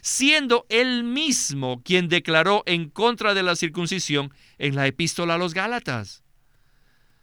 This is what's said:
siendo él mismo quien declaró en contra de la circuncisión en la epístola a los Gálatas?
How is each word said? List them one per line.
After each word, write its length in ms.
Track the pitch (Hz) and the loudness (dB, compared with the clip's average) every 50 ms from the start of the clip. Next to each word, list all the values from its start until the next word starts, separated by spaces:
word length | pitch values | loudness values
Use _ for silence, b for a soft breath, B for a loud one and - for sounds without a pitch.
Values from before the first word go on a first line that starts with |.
| B | B
siendo 640 | - - - 254 277 311 311 285 240 240 240 - - | -4 -2 2 4 4 4 4 4 4 2 2 2 0
él 340 | 214 233 254 254 247 240 233 | 0 2 2 2 0 -2 -2
mismo 800 | 240 247 285 320 311 - - - - 139 139 131 127 127 123 - | -2 -2 -2 0 0 0 0 0 -2 -4 -4 -4 -4 -4 -4 -4
quien 260 | - 180 185 180 160 | 0 0 2 2 2
declaró 540 | 170 175 - - 160 160 165 185 202 208 - | 0 0 0 2 2 2 4 4 2 2 2
en 240 | - 180 170 170 147 | 0 -2 -2 -2 -6
contra 420 | - - 208 233 240 - - 214 202 | -4 0 0 0 2 2 0 0 2
de 100 | 196 185 | 2 2
la 140 | 180 170 | 0 0
circuncisión 760 | - - 165 147 175 170 165 190 185 - - 147 143 143 139 b b b b b b | 0 -2 -4 -2 -2 -4 -2 -2 -4 -2 0 0 -2 -2 -2 b b b b b b
en 180 | 143 147 135 | -4 -2 0
la 100 | 139 139 | 0 0
epístola 480 | 135 131 - 170 160 - - 175 170 165 | 0 0 0 -2 -4 -2 -2 0 0 0
a 40 | 170 | 0
los 160 | 180 175 160 | 0 -2 -2
Gálatas? 680 | 185 190 220 240 240 - - 131 117 104 95 - - _ _ _ _ _ _ _ _ _ _ _ _ _ _ _ _ _ _ _ _ | -4 -4 -4 -4 -6 -6 -4 -6 -6 -6 -8 -14 -20 _ _ _ _ _ _ _ _ _ _ _ _ _ _ _ _ _ _ _ _